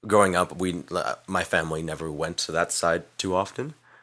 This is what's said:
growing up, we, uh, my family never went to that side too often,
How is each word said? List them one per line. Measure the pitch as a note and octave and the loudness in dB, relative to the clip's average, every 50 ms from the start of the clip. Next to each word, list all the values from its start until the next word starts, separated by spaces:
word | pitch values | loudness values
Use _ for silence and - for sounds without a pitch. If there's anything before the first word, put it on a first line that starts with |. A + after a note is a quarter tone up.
| - | 0
growing | A2 G#2 G#2+ G2+ F#2+ F2+ | 4 6 6 6 6 4
up, | F2 F2+ F2+ - | 2 0 0 -2
we, | E2 F#2 F#2 E2+ F2 C#2+ - F2 | -4 -4 -4 -4 -4 -8 -6 -4
uh, | F2+ D#2 - - - _ | -4 -2 -2 -4 -6 _
my | - F#2+ F#2 E2+ | -2 -2 -2 0
family | - - F2 D#2+ D#2+ D#2+ D#2+ D#2+ | 2 2 2 2 2 -2 -4 -4
never | D#2+ D#2 D#2 E2 D#2+ | -4 -6 -6 -6 -8
went | D2+ D2 D#2 D#2+ - - | -4 -4 -4 -4 -4 -4
to | - - D#2+ | -6 -2 0
that | E2 E2+ - - | 0 0 0 0
side | - - E2+ E2 E2+ - - _ _ | 0 2 2 2 2 -2 -8 _ _
too | - G2 F#2 | -4 0 0
often, | F#2 G2 - - - B2+ D3+ D#3 _ _ _ - - | 0 0 0 -4 -8 -8 -8 -10 _ _ _ -20 -20